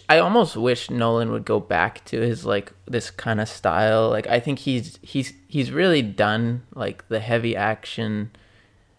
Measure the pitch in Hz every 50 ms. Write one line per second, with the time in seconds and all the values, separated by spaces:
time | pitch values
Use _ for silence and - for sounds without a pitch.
0 | - - 156 165 175 175 208 240 196 156 - 110 117 127 120 120 - - 123 120
1 | 117 117 117 117 117 113 113 110 98 - 110 104 - - 101 82 87 110 - -
2 | - - - 117 117 120 113 110 - 110 101 101 101 - - _ _ - 123 117
3 | - - - - - 117 110 107 110 - - - - 95 80 90 107 110 110 110
4 | 113 113 117 107 104 - 120 120 120 151 139 - - 139 131 123 123 - - -
5 | - - - 139 127 - - - _ - - 147 127 117 127 147 180 190 170 147
6 | 120 104 95 - 104 104 107 113 117 117 123 120 123 - - 135 110 - - -
7 | - - 113 110 104 117 117 117 113 117 113 - 104 110 110 - - - - -
8 | 113 107 107 104 104 110 - - _ _ _ _ _ _ _ _ _ _ _